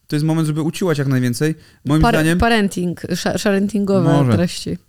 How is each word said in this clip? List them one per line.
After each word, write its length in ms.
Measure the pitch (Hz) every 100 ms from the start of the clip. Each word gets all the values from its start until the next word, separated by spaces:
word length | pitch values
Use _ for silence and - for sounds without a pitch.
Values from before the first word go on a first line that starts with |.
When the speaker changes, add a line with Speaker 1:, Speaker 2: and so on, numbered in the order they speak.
| _
Speaker 1:
to 80 | 151
jest 100 | 156
moment, 220 | 160 156
żeby 140 | 151
uciłać 360 | 160 - 190 147
jak 100 | 139
najwięcej. 480 | 131 127 117 151 160 - _ -
Moim 160 | 151
Speaker 2:
Par-, 140 | 156 156
Speaker 1:
zdaniem 220 | 156 175
Speaker 2:
parenting, 640 | 233 233 202 - 180 165
sza-, 360 | - 180 202 180
sharentingowe 760 | 214 196 202 202 202 196 139
Speaker 1:
Może. 200 | 143 131
Speaker 2:
treści. 440 | 110 175 - - 175